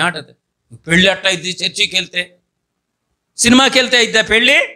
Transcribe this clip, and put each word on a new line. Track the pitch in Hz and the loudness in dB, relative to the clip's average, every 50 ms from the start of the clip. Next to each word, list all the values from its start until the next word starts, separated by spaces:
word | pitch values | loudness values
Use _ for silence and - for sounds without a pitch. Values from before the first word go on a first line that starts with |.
ఏమంటది, | 160 175 175 160 135 - - _ _ _ _ _ _ _ 113 - _ | -2 -2 -4 -6 -12 -16 -20 _ _ _ _ _ _ _ -20 -20 _
పెళ్ళి | 156 165 180 185 196 | 0 2 2 2 2
ఎట్లా | 185 185 190 190 | 0 0 -2 -4
అయింది? | 185 170 151 185 175 - | -4 -2 -6 -10 -10 -8
చర్చికి | 180 190 - 202 208 - 180 | -8 -8 -2 0 0 0 0
వెళ్తే, | 185 180 170 - 175 180 180 _ _ _ _ _ _ _ _ _ _ _ _ _ _ _ _ _ _ _ _ _ - | -4 -6 -4 -8 -8 -10 -10 _ _ _ _ _ _ _ _ _ _ _ _ _ _ _ _ _ _ _ _ _ -2
సినిమాకి | - 247 247 254 269 254 262 254 | 0 2 2 2 2 2 2 0
వెళ్తే | 254 - 254 | 0 2 2
అయిద్దా | 240 233 226 180 220 214 - 214 | 0 0 2 0 -2 0 0 0
పెళ్ళి? | 226 240 254 285 330 - - - | 0 2 2 2 2 0 -2 -8